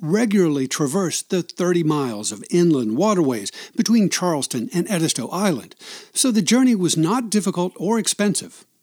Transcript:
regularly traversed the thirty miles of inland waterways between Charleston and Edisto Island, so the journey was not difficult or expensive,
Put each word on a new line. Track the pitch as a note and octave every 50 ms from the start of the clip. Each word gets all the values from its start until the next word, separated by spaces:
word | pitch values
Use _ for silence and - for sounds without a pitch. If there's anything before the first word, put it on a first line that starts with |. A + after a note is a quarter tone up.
regularly | F3+ D3+ F#3 G#3+ B3 G#3+ G3+ G3+ F3 D#3 C#3+ C#3 C3
traversed | B2+ - - D3+ C3 C#3+ G3 F#3 D3+ - - - -
the | F#3+ F3+ E3
thirty | - - - F3+ F3+ F3 F3 D#3+
miles | D3+ D3+ D3 C3+ B2 G#2+ G#2 G#2+ G#2
of | G#2+ G2 - -
inland | - F3 F3 E3+ D3+ C3 A#2 G#2+ A2
waterways | C#3 G3 A3 G#3 F3+ D#3 C3 A#2+ G#2+ G2 - - - - - -
between | - - G3+ A#3 A3+ G3 E3
Charleston | - - F3+ F3+ D#3+ C#3 B2+ - - A#2+ A2 - -
and | F3 E3+ -
Edisto | G3+ E3 E3 D#3 - - A#2 -
Island, | D#3 F3+ G#3+ G3 D3+ G#2+ - - - _ - - - - - - -
so | - - B3+
the | G#3 A3
journey | E3+ - A3 B3+ C4 B3+ A3+
was | F#3+ F3+ D#3+ -
not | D#3+ D#3+ E3+ A3+ C4 A#3 G3
difficult | G#3 G#3+ - G3 - F3 F3 F#3 -
or | - D#3 G#3 A#3 A3+
expensive, | - - - - G#3 G#3 - - - E2 - - - _ _ _